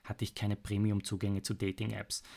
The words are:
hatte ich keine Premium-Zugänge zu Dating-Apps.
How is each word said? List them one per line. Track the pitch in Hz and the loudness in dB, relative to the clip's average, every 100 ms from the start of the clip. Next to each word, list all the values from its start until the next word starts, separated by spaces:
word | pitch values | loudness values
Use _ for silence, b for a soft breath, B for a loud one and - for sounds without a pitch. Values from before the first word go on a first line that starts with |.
hatte | - - | -10 -4
ich | 107 | -4
keine | - 104 104 | 0 0 0
Premium-Zugänge | - 101 107 101 - 98 101 98 | 0 4 4 4 2 0 2 2
zu | - | 0
Dating-Apps. | 104 98 - 110 107 - - B | 0 0 0 -2 -2 -4 -8 B